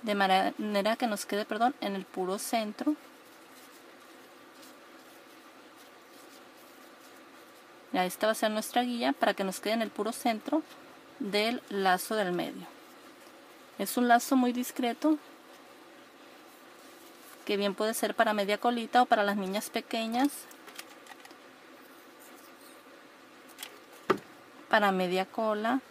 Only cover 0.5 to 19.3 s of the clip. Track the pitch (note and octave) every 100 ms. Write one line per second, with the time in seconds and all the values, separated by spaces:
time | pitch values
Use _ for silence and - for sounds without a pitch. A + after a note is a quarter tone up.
0.5 | - G#3+ G3+ G3 A3+ A#3+ G3+ - G3+ G#3
1.5 | G#3+ A#3+ D4 G#3 G3 F#3+ - F#3 G3+ -
2.5 | A#3 G#3+ G#3+ C4+ D4+ - - - - -
3.5 | - - - - - - - - - -
4.5 | - - - - - - - - - -
5.5 | - - - - - - - - - -
6.5 | - - - - - - - - - -
7.5 | - - - - F#3 F3+ - G#3+ A3 A3
8.5 | G#3+ G#3+ B3 B3 A#3+ B3 C#4+ A3 G3+ F#3+
9.5 | F#3 G3+ A3+ G#3+ - G#3 A#3+ B3 A3 -
10.5 | D#4 - - - - - - G#3+ G3+ A3
11.5 | B3 - G3+ F#3+ F#3 - A3 F#3+ F3 E3
12.5 | F#3+ F3+ - - - - - - - -
13.5 | - - - G3 - B3 A#3+ - C4+ B3
14.5 | B3 B3 - B3 A#3 D4+ D4+ - - -
15.5 | - - - - - - - - - -
16.5 | - - - - - - - - - -
17.5 | G#3 G3+ F#3+ G#3+ A3+ G#3+ G#3+ A3+ G#3 G3+
18.5 | G#3 A#3+ A#3+ A3 B3 B3 A3 G3+